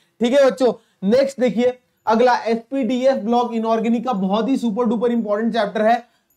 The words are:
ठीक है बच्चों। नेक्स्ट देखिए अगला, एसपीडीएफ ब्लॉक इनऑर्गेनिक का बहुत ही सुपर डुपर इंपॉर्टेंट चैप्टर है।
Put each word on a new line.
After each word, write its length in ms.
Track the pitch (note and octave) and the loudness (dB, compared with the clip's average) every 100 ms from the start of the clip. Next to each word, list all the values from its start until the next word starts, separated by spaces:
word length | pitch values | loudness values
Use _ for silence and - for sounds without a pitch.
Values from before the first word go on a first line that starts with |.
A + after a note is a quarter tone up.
| _ - | _ -4
ठीक 140 | A#3 | 0
है 120 | C#4+ C4+ | 4 4
बच्चों। 280 | - B3+ - _ _ F#3+ | 2 0 -2 _ _ 0
नेक्स्ट 300 | B3 C4+ - | 2 2 0
देखिए 400 | B3 F#3+ B3 B3+ _ _ - | -2 0 -2 -2 _ _ 0
अगला, 300 | A3 B3 A#3+ | 2 4 2
एसपीडीएफ 800 | G#3 A3+ - C4+ A#3 B3 C4 A#3 | 0 -4 -4 -4 -2 0 0 0
ब्लॉक 360 | G3+ A#3+ A#3 | 0 0 -2
इनऑर्गेनिक 520 | A3+ A3+ A3+ A3 A#3 B3 | -4 -2 -2 0 -2 -2
का 80 | |
बहुत 360 | G#3 F#3 G#3 A#3 | -4 -2 -2 0
ही 80 | C4 | -2
सुपर 280 | A#3 G#3 B3 | -2 -2 -2
डुपर 260 | A#3 A#3+ | 0 0
इंपॉर्टेंट 420 | A#3+ G#3 G#3 A3+ | -2 -2 -2 -2
चैप्टर 280 | A3+ G3+ G#3 | -2 -2 0
है। 260 | G#3+ A#3+ - _ _ | 0 0 -2 _ _